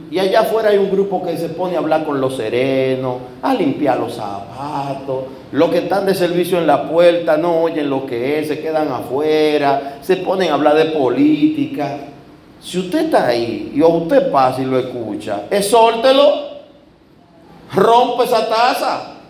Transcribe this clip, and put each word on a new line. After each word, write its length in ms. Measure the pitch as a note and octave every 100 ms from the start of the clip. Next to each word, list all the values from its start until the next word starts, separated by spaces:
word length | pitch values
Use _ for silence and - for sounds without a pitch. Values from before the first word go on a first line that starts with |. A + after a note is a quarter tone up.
| -
y 80 | E3
allá 220 | F#3+ A3+
afuera 280 | - A3 G#3+
hay 80 | G3
un 140 | F#3
grupo 320 | F#3+ F#3+ F3+
que 120 | F3 E3
se 120 | E3
pone 260 | E3 F3+ D#3+
a 40 |
hablar 260 | D3+ D#3 D3+
con 160 | C#3
los 140 | C3 C3
serenos, 800 | A2 A#2+ C3+ C3+ C3 C3 C3 B2+ - -
a 120 | C4+ C4
limpiar 440 | D3 - C#3 A#2+
los 140 | A2+
zapatos. 1080 | A#2 G2+ G2 G2+ B2 D3 C#3+ C#3 C3+ B2 C3 C3 - -
Los 200 | C3 E3
que 80 | E3+
están 260 | E3+ F#3+ F#3+
de 80 |
servicio 460 | F#3 F3 F3 F3 F3+
en 80 | D#3
la 220 | C#3 -
puerta 480 | E3 F3 E3 E3 D#3
no 240 | E3+ E3
oyen 280 | E3 D3+ C#3+
lo 160 | C3+ C3+
que 340 | A#2+ C3 D3+
es, 100 | D3+
se 100 | C#3+
quedan 300 | D#3+ D#3 D3
afuera, 1080 | B2+ C3 C3+ D#3 D#3 D3+ D3+ C#3 C#3 C#3 -
se 160 | - F3+
ponen 340 | F3 F#3+ E3+
a 40 | C#3
hablar 200 | D3+ D#3
de 100 | D#3
política. 1120 | D#3 B2 B2+ D3 D3+ D#3 C#3+ C3+ C#3 C#3 - - - - - - -
Si 160 | - F3+
usted 280 | F3+ D#4 D#4
está 220 | G#3+ B2
ahí 440 | A#2+ A2+ G#2 -
y 80 | C#3+
a 60 | E3
usted 440 | E3 E3 C#4 -
pasa 300 | C#3 C3 C3+
y 40 | C3
lo 120 | C3
escucha, 680 | A#2 B2 G#2+ G2+ G#2+ G2+ G2+
exhórtelo, 840 | G3+ G3+ A#3 A3+ A3+ C4 C4+ C#4+ - - - - - _ _ _ _ _ _ - - -
rompe 520 | F#3+ G#3+ A#3 B3+ B3+ A#3
esa 220 | A3 -
taza. 680 | A3 B3 C#4 C4 C#3 - -